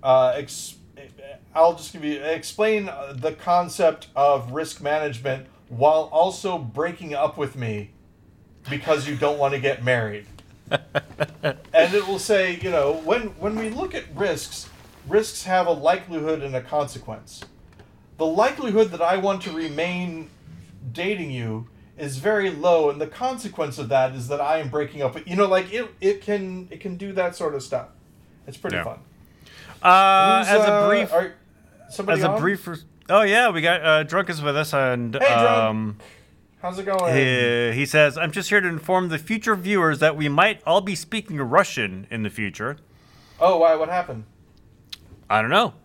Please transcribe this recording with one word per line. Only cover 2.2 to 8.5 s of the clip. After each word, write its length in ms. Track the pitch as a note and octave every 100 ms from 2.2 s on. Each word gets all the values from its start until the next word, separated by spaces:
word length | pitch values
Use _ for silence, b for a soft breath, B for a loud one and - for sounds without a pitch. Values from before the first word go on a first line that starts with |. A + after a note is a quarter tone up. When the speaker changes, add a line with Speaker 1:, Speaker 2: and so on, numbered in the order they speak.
Speaker 1:
explain, 680 | D3 D#3+ - - G#3+ G#3+ G3
uh, 240 | C#3 C#3 C3+
the 180 | D3
concept 760 | D#3 - F3 F3 - E3+ D#3 - -
of 360 | C#3+ C#3 A#2+
risk 300 | C#3 D#3+ -
management 680 | C#3+ D3+ D3+ A#2 C3+ C3 C3 b b
while 400 | A#2+ C#3+ D#3 D3+
also 460 | D#3 F3+ F#3 G3 F3
breaking 560 | B2+ B2+ E3 E3+ E3
up 240 | C#3+ D3 D3
with 180 | C#3+ C3+
me 360 | A#2 G#2+ G2+ - _ _ - _ _